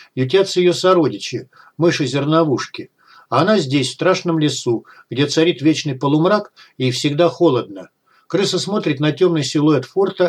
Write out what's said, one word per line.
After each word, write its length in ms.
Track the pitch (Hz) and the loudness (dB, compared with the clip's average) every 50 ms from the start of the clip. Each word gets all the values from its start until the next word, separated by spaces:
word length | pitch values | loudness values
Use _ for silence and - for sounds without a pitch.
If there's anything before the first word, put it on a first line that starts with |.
| - _ _ | -20 _ _
ютятся 460 | 131 131 127 185 196 190 190 - 180 | -4 -2 2 2 2 2 2 0 2
ее 120 | 180 175 | 2 2
сородичи, 760 | 165 165 - 185 185 180 151 117 104 98 - - 127 104 - - _ _ - _ _ | 2 2 2 4 4 4 2 0 -2 -6 -8 -10 -10 -10 -10 -14 _ _ -20 _ _
мыши-зерновушки. 1120 | - 160 175 - - 151 123 135 139 139 147 160 165 165 151 123 101 - - - - - - _ _ _ _ _ - _ _ | 0 2 2 2 0 -2 -2 -2 -2 0 0 2 2 2 2 0 -2 -4 -8 -12 -16 -16 -16 _ _ _ _ _ -20 _ _
А 140 | 117 135 | 0 2
она 160 | 165 208 220 196 | 2 4 2 2
здесь, 320 | 151 131 139 143 127 - | 2 0 0 -2 -2 -4
в 40 | - | -4
страшном 440 | - 156 180 180 - - 175 165 160 | -2 0 0 0 0 0 -2 0 0
лесу, 480 | 151 143 127 - - 123 117 104 - - - - _ _ | 0 -2 -2 -2 -4 -4 -4 -4 -6 -12 -20 -20 _ _
где 160 | 117 127 147 | -4 -2 -2
царит 340 | 143 - 160 160 175 156 127 | 0 2 2 2 2 0 0
вечный 360 | 139 156 151 147 - 147 131 | 0 0 0 0 -2 -6 -6
полумрак 560 | 127 143 143 147 156 165 190 214 208 202 - _ - - - _ - | -4 -2 0 2 2 2 2 2 0 -2 -6 _ -20 -20 -18 _ -4
и 120 | 131 127 | -2 -2
всегда 360 | 123 - - 147 147 151 170 165 | -2 -2 -2 -2 2 2 2 0
холодно. 640 | 170 - 170 160 131 117 - 92 98 95 90 - _ _ _ _ _ _ _ - | 2 2 2 2 2 0 -2 -6 -12 -18 -18 -20 _ _ _ _ _ _ _ -6
Крыса 320 | - 180 196 - 185 175 | -2 -2 -2 -2 -2 -4
смотрит 400 | - 190 208 202 - 165 143 127 | -4 -4 -4 -4 -2 -4 -2 0
на 100 | 151 151 | -2 -2
темный 320 | 147 - 185 175 165 156 | 0 2 2 2 2 0
силуэт 440 | 135 - - 151 147 156 151 131 - | -2 -2 -2 0 2 2 2 2 -2
форта 400 | - - 190 202 190 - - 180 | -2 -2 -2 -2 -2 0 0 -2